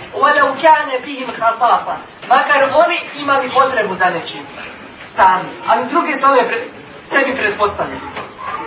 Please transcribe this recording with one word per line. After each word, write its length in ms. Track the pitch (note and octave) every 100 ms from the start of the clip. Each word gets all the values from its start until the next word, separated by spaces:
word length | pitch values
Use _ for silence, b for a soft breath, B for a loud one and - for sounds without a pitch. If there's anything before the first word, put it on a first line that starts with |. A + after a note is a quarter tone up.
| -
وَلَوْ 340 | - D4 D4 C4 C4
كَانَ 260 | D#4+ D4+ D4 B3+
بِهِمْ 240 | D4 C4 B3 A3
خَصَاصَةٌ، 560 | A3 G#3+ A#3+ F#3+ - - - - -
makar 340 | C#4 C#4+ C#4 C4+ D4+
oni 140 | E4+ E4+ -
imali 360 | C#4+ C#4+ C#4+ B3+
potrebu 440 | C4 B3+ A#3+ F#3
za 160 | F3 F3+
nečim 360 | E3 - D3+ - - - - - - - -
sami, 320 | F#3+ G3+ D3+ - -
ali 200 | A#3 B3+
druge 340 | E4 D#4 C4
tome 200 | C4+ C4 A#3
pre-, 200 | A#3 - - - - -
sebi 280 | F3+ C4 -
pretpostavljaju. 640 | G#3 G3+ G#3 - - C3 - - - - - -